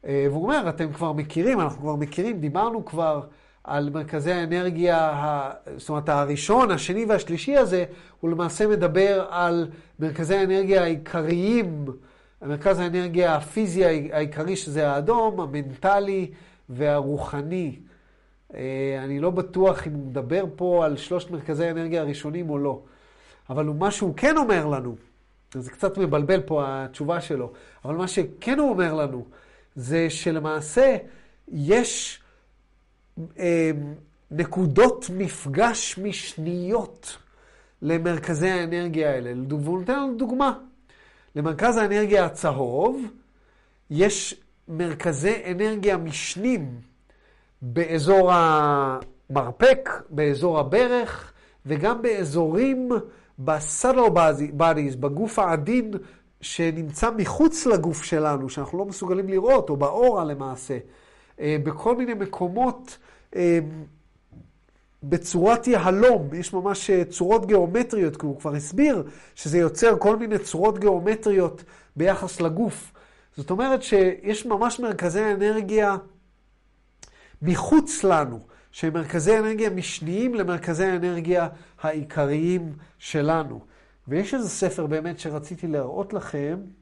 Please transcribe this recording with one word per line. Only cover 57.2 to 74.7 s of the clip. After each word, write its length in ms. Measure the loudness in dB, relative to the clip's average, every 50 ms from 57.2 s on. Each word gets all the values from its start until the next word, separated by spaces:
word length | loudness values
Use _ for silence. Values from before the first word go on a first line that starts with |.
| -4 -4 2 4 4 4 4 2 2
לגוף 380 | 2 2 4 2 0 -4 -4 -4
שלנו, 440 | -2 0 0 2 2 0 -2 -4 -6
שאנחנו 300 | -6 -8 -8 -6 -6 -6
לא 60 | -6
מסוגלים 440 | -6 -6 -8 -4 -2 -2 -2 -2 0
לראות, 420 | 0 2 4 6 4 4 4 0
או 60 | -2
באורה 480 | 0 0 0 2 4 4 4 4 2 -2
למעשה, 540 | -2 -4 -6 -8 -10 -10 -12 -8 -8 -8 -8 -8 -14 -20 _ _ _ _ _ _ _ _ -6
אה, 160 | -4 -2 -2 0
בכל 340 | -2 -4 -4 -2 0 0 0
מיני 180 | 0 0 -4 -4
מקומות, 840 | -4 -6 -8 -4 -4 -4 -4 0 0 0 0 0 -4 -14 -20 -20 -20 _ _ -20 _ _ _ -4
אה, 220 | 0 2 4 4 2 0 -2 -10 -14 -16 -18 _ _ _ _ _ _ _ _ -20 -20 -20 _ _ _ _ _ _ _ _ _ _ _
בצורת 640 | -4 -2 -2 -2 -2 -2 0 4 4 4 4 4 4
יהלום, 680 | 2 2 4 4 2 4 8 8 8 6 6 2 -4 -6
יש 180 | -8 -8 -4
ממש, 380 | -4 -2 -2 -2 -2 -2 0 2
אה, 140 | 2 2 2
צורות 420 | 0 -2 -2 2 4 4 2 4
גיאומטריות, 720 | 4 4 4 4 4 2 0 0 0 0 0 0 0 0
כי 100 | -4 -6
הוא 140 | -6 -6 -4
כבר 140 | -6 -4 -4
הסביר 480 | -4 -6 -4 0 2 4 4 4 2 -2 -6 -12 -20 -20 -20 _
שזה 240 | -12 -8 0 2 2
יוצר 400 | 2 2 2 4 4 4 4 6
כל 180 | 4 4 4
מיני 220 | 4 0 -2 -2 -2
צורות 400 | -2 -4 -2 2 2 2 2 4
גיאומטריות 840 | 4 4 4 4 2 0 -2 0 2 2 4 4 2 2 -2 -8 -20 -20 -20 -20 _ _ _
ביחס 440 | 0 2 2 2 0 -4 -8 -6 -4
לגוף. 520 | -4 -2 0 -2 -2 -2 -4 -8 -16 -20 _ -20 -20 _ _ _ _ _ _
זאת 140 | -14 -6 -4
אומרת 320 | -2 -2 0 0 0 0
שיש 640 | 0 2 4 6 6 4 2 0 -4 -4 -4 -4 -2
ממש 340 | -2 0 2 2 0